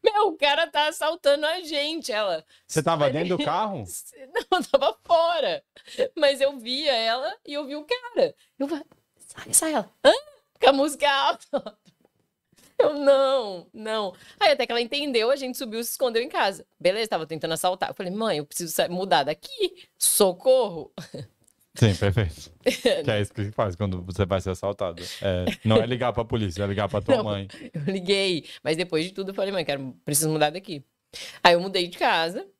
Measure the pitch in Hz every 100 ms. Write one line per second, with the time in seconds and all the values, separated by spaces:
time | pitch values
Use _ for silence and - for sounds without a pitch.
0 | 403 415 427 320 285 294 330 294 302 320
1 | 311 339 285 285 302 349 330 302 294 320
2 | 254 214 208 165 _ _ _ - 156 165
3 | 143 139 175 180 190 170 214 175 92 -
4 | - - 262 370 - 370 254 277 285 -
5 | - 339 330 339 233 156 _ _ - -
6 | 523 - 294 277 269 285 226 262 302 240
7 | 226 240 302 427 - 285 277 294 302 494
8 | 480 453 180 - _ _ 277 311 311 _
9 | _ _ - - - - 320 294 185 _
10 | 277 466 605 571 _ _ 254 277 294 269
11 | 285 277 277 269 - 285 214 - _ _
12 | _ _ _ _ _ _ _ - 277 294
13 | 277 269 269 269 214 180 165 - 214 220
14 | 202 - - - 392 277 240 233 240 285
15 | 285 240 220 277 254 247 254 220 233 -
16 | 254 226 247 370 220 170 - _ 170 202
17 | 220 226 160 160 165 160 185 185 196 -
18 | 185 202 220 151 147 - 170 - 165 180
19 | 190 165 139 156 - 539 392 - - _
20 | - - 311 269 262 262 214 170 139 -
21 | - 139 131 _ _ _ _ - 113 90
22 | 101 101 92 - - - 226 - 254 165
23 | 151 107 101 - 101 107 110 87 101 92
24 | 90 87 92 95 95 90 98 101 95 82
25 | 87 - 98 90 90 - 110 110 117 127
26 | 123 113 113 120 101 85 101 101 101 104
27 | - 254 208 - 98 - - 165 143 190
28 | 180 196 196 170 - - 147 160 180 156
29 | 175 190 196 196 196 196 156 143 131 -
30 | - 147 156 156 151 165 196 151 - _
31 | _ - - - 180 170 190 190 175 170
32 | 277 180 165 202 392